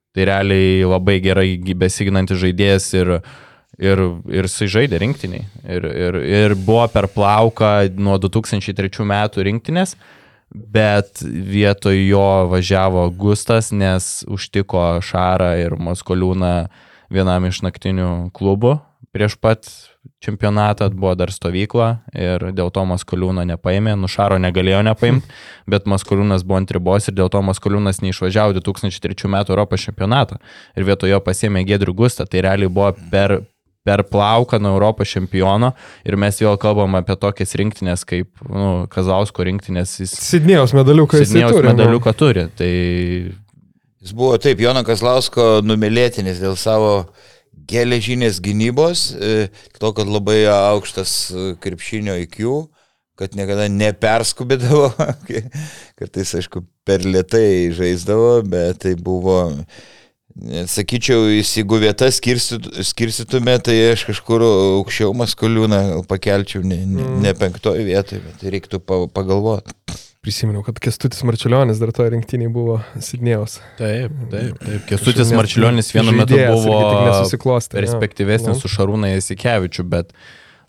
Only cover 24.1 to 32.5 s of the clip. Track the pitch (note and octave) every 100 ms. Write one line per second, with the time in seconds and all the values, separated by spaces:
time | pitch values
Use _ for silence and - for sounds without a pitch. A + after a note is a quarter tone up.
24.1 | - G2+ F#2+ F2+ F2+ F#2 G2 G#2+ A2 A#2+
25.1 | B2+ - - - - - G2+ G2+ G2 -
26.1 | G2+ G2+ F#2+ F2+ F#2+ F#2+ - F2+ G2+ G#2
27.1 | G2 F#2 G2+ G2 F#2+ - G2+ G2+ F#2+ F#2+
28.1 | F#2 F#2 G2+ G#2+ F#2 F2+ G2 G2 - F2
29.1 | F#2+ G2 G2 G2+ F#2+ G#2 F#2 - G#2 G2
30.1 | B2+ C3 - - - - - F#2+ G2 F#2+
31.1 | G2 F#2+ F#2 A2 G2 F#2 G2+ F#2+ F#2 A#2+
32.1 | - E2 A2+ F#2+